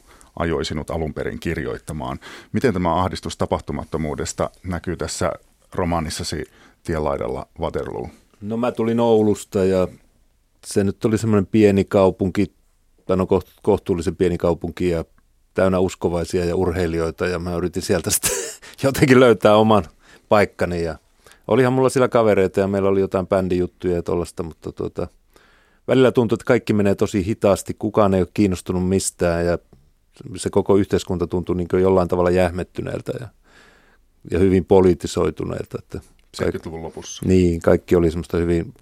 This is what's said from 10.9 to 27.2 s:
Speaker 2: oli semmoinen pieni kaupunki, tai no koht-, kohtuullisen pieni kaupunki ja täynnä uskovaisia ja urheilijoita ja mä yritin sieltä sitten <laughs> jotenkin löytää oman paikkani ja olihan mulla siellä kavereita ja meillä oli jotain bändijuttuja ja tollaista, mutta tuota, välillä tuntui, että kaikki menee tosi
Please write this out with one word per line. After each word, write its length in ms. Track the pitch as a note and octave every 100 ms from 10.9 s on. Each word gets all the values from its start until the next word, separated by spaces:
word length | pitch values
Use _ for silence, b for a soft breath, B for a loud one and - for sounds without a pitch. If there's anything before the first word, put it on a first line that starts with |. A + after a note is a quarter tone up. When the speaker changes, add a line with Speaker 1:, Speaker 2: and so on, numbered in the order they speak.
| - A#2
Speaker 2:
oli 120 | A2
semmoinen 280 | A2 G#2 F#2+
pieni 380 | A2 G#2 G2 F#2
kaupunki, 640 | G#2 F#2+ - F#2+ F#2 F#2+ _ _ _ _ _ -
tai 120 | F#2
no 80 | F#2
koht-, 340 | F#2+ - _
kohtuullisen 540 | - G2+ - F2+ E2+ E2
pieni 220 | F2+ E2+
kaupunki 520 | F2 E2 F2 - F2+
ja 160 | E2 D#2+ _ _ _ _
täynnä 260 | - F#2+ F#2
uskovaisia 640 | F#2 - F#2 E2+ E2 F#2 F2
ja 100 | E2+
urheilijoita 720 | F#2 E2+ E2+ E2 E2 - F2+
ja 120 | F2
mä 160 | F2+ F2
yritin 260 | F2 F#2
sieltä 280 | - F#2+ F#2
sitten 220 | E2+ - B B B
<laughs> 240 | B -
jotenkin 360 | C3+ B2+ D#3 B2+
löytää 360 | B2+ G#2+ G#2+ G#2+
oman 280 | A2 G#2+ F2 - b b _
paikkani 540 | G#2+ G2 - F2+ F2
ja 140 | E2+ D#2 _ b b b -
olihan 260 | A2 B2+
mulla 160 | C3 C3
siellä 180 | C3 B2
kavereita 520 | A#2+ A2 G2 F#2+ G2
ja 80 | G2
meillä 220 | G2+ G2
oli 100 | G2
jotain 280 | F#2+ G2 F2+
bändijuttuja 680 | G2 F#2 F2+ F2+ - F2+ F2
ja 80 |
tollaista, 400 | E2+ F2+ E2+ -
mutta 280 | E2 D#2 F2
tuota, 360 | - F2+ - F2 _ _ b b b b b -
välillä 240 | B2+ B2+
tuntui, 240 | A2+ A2+ A2+
että 100 | -
kaikki 280 | B2 -
menee 220 | G#2+ G#2 G2
tosi 300 | G#2 G#2